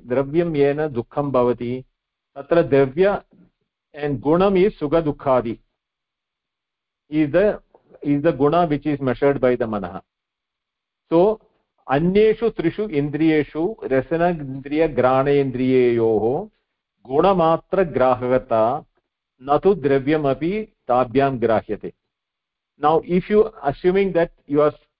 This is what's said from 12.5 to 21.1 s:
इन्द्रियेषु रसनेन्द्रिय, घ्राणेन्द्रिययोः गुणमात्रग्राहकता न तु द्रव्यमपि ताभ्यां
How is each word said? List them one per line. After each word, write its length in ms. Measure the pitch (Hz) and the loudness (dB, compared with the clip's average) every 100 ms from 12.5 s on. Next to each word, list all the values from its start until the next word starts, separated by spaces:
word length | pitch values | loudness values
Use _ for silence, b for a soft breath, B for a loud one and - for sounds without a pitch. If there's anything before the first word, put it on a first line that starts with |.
| - 165 185 214 | -2 -4 -4 -4
इन्द्रियेषु 840 | 143 143 147 160 156 143 151 180 226 | -4 -4 0 2 2 0 -4 -6 -6
रसनेन्द्रिय, 1040 | 113 131 127 165 175 165 139 135 135 151 165 | -4 -2 -2 0 0 -2 -8 -12 -6 -2 0
घ्राणेन्द्रिययोः 1600 | 123 127 131 139 143 135 120 131 127 123 117 113 107 113 151 214 _ _ _ _ _ - | 2 2 2 2 0 0 -2 2 4 4 2 2 2 0 -2 -6 _ _ _ _ _ -4
गुणमात्रग्राहकता 1800 | 139 185 185 165 160 - 185 175 123 127 120 123 127 127 113 110 147 - _ _ _ _ _ | 2 2 4 2 0 -2 -2 -2 0 0 0 0 -2 0 0 0 -2 -10 _ _ _ _ _
न 160 | 131 147 | -2 0
तु 100 | 190 | 2
द्रव्यमपि 1000 | 190 139 127 127 156 139 131 165 208 214 _ - | 0 0 0 0 -2 -2 -2 -4 -6 -8 _ -2
ताभ्यां 540 | 123 123 | 0 0